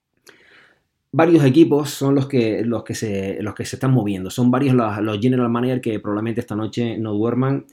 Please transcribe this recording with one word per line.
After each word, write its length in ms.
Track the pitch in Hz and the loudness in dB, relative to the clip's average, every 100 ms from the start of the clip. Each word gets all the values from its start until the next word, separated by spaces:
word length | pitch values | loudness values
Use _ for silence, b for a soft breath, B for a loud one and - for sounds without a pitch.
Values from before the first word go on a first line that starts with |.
| _ _ _ b b b b b b _ _ | _ _ _ b b b b b b _ _
varios 300 | 135 170 165 | 0 4 6
equipos 460 | 139 143 156 143 143 | 6 6 6 4 0
son 240 | - 139 | -2 0
los 120 | 139 131 | 2 2
que, 380 | 131 113 95 | 0 0 0
los 200 | 117 110 | -2 -4
que 100 | - | -6
se, 480 | 110 110 98 98 - | -6 -4 -4 -4 -6
los 120 | 104 | -8
que 120 | - 110 | -8 -10
se 100 | - | -4
están 160 | 135 | 2
moviendo. 380 | 131 104 95 92 | 2 2 -2 -6
Son 200 | - 123 | 0 2
varios 240 | 127 139 | 2 2
los, 240 | 127 110 104 | 2 2 -2
los 180 | 107 104 | -2 0
general 300 | 123 127 120 | 0 2 0
manager 320 | 117 123 127 | -2 -2 -2
que 180 | 120 107 | -4 -6
probablemente 400 | 104 104 113 113 | -4 -4 -4 -6
esta 160 | 110 107 | -6 -6
noche 400 | 110 - 117 110 | -6 -4 -4 -4
no 160 | 110 | -4
duerman 540 | 104 113 123 131 139 - | -2 -2 0 0 -2 -6